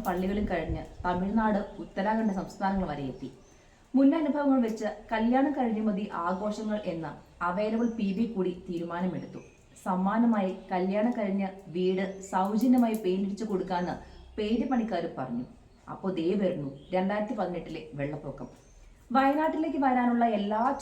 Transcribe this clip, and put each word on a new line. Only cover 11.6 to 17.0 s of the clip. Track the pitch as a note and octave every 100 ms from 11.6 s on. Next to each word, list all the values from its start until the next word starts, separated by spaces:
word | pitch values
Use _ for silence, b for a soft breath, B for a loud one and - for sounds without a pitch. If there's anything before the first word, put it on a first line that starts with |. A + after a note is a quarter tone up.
| - D#3+
വീട് | F#3 F#3 F#3+ - -
സൗജന്യമായി | F#3+ G3 A3 B3+ B3 A#3 G#3+
പെയിന്റ് | F#3 F#3 G3
അടിച്ചു | G3 G#3+
കൊടുക്കാന്ന് | F#3 F3 F3+ F3+ C3+ B B B -
പെയിന്റ് | G#3+ A#3 C#4
പണിക്കാർ | B3 G#3+ F3 E3 -
പറഞ്ഞു. | B2 A#2+ - - - - -
അപ്പോ | - F#3+ E3
ദേ | E3 G3+
വരുന്നു | F#3 D3 C#3 - -
രണ്ടായിരത്തി | F#3